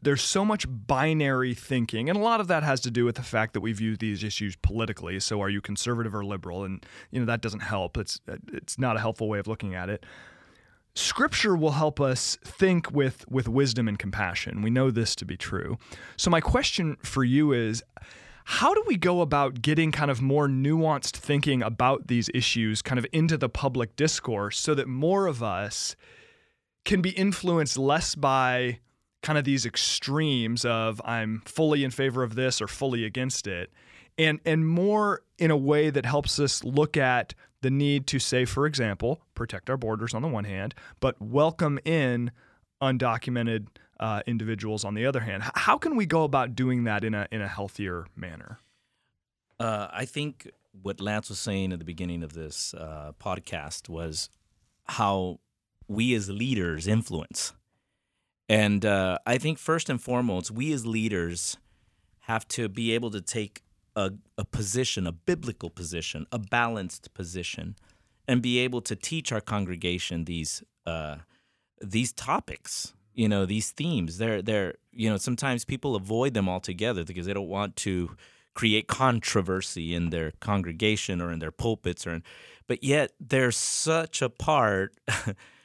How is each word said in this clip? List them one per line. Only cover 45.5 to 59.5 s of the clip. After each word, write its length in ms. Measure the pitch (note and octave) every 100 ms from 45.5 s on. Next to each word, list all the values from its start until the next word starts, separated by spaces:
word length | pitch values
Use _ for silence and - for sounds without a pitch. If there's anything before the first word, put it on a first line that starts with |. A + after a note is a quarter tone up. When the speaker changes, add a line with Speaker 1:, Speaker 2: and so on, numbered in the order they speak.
| -
Speaker 1:
how 240 | - -
can 160 | E4 C4
we 100 | F3
go 180 | E3
about 300 | D3+ C3+ B2
doing 300 | A#2 B2+ B2
that 200 | A#2 G#2
in 120 | A2 G#2
a, 120 | G2+
in 100 | A2
a 60 | G2
healthier 580 | F2+ G2 - G2 F2 F#2 -
manner? 440 | F2 E2 - A2+ _ _ _ _ _ _ _ _ _ -
Speaker 2:
Uh, 280 | A2+ G#2+ F#2
I 140 | F#2 C3
think 460 | D3 D3 - - - _ F#2+
what 160 | G2 F#2+
Lance 280 | G2 G#2+ -
was 100 | G2
saying 320 | - G2 F#2+
at 60 | F2
the 60 | E2
beginning 360 | E2 F2 E2+
of 120 | D#2+
this, 420 | D#2+ D#2 - - -
uh, 380 | D#2 D#2 D2+ D2
podcast 720 | G#2 F#2 - E2 D2 - -
was 400 | E2 E2 D2+ - _ _ _ _ _
how 560 | - - G#2 G2 F#2 - _ _ _ _ -
we 260 | G#2 B2
as 160 | A2+ G2
leaders 580 | G2+ B2+ A2+ F2 D#2 F2
influence. 640 | A2 - D#2+ D2+ - - - _ _ _ _ _ _ _ _ -
And, 380 | G#2+ G#2 G2+ G#2+
uh, 320 | G2 F#2 F2 -
I 120 | B2
think 200 | D3+